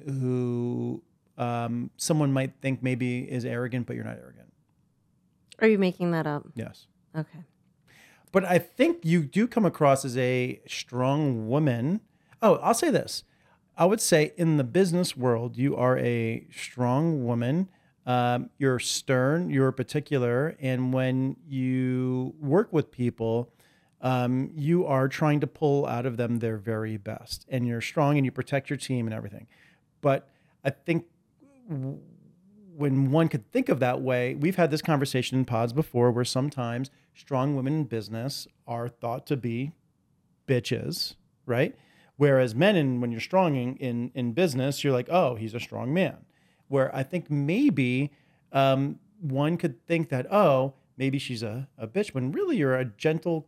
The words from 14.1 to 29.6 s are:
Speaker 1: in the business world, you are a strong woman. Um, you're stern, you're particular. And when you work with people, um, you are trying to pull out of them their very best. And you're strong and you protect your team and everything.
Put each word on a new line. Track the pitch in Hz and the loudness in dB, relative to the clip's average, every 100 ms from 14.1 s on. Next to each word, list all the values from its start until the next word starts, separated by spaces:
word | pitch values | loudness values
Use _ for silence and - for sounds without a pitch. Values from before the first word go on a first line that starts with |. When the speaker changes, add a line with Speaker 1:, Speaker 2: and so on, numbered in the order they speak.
| 160 151 - | 4 4 0
Speaker 1:
in | 165 151 | 2 2
the | |
business | 123 175 190 175 180 131 | 2 2 2 2 -2 -2
world, | 123 113 120 117 | 0 0 -2 -2
you | 139 - | -2 2
are | 127 127 | 2 2
a | 123 120 113 117 - | 2 0 -2 -4 -10
strong | - - - 123 131 165 151 120 | -16 -10 -2 0 2 2 0 0
woman. | 120 120 160 190 _ _ _ 123 | 0 0 0 -2 _ _ _ -2
Um, | 123 123 123 - - | 0 2 0 -4 -2
you're | 135 123 | 0 0
stern, | - - - 127 131 165 170 | -2 -4 0 2 2 0 0
you're | 139 135 | 2 2
particular. | 131 120 151 - 139 120 123 156 - | 0 -4 -4 -2 0 2 0 -2 -4
And | 131 127 127 | -4 -2 0
when | 131 127 131 131 - 156 | 0 0 0 -2 -4 -8
you | 131 127 127 127 127 127 127 131 156 | -4 -2 0 0 0 -2 -2 -4 -6
work | 143 170 240 | 0 2 2
with | 160 - | 0 -2
people, | - 120 - 113 117 120 _ _ _ _ - | -2 -2 0 -2 -2 -4 _ _ _ _ -6
um, | 127 127 123 127 139 160 | -2 0 0 -2 -4 -4
you | 143 175 147 | 0 2 2
are | 135 135 | 2 0
trying | - 151 147 | 0 2 2
to | 139 | -2
pull | - 151 143 123 | -2 0 2 0
out | 120 127 | -2 -4
of | 117 | -2
them | 117 120 | -2 -2
their | 113 110 | -2 -4
very | 107 110 110 110 | -4 -4 -4 -8
best. | 107 101 107 - - | -8 -12 -12 -14 -6
And | 127 123 | -4 -2
you're | 117 | -4
strong | - - 143 147 | -4 0 2 2
and | 131 | 0
you | |
protect | - - 139 - | -2 -4 -4 -4
your | 139 | -8
team | - 127 113 | -4 -4 -4
and | |
everything. | 110 107 - - _ | -6 -10 -14 -20 _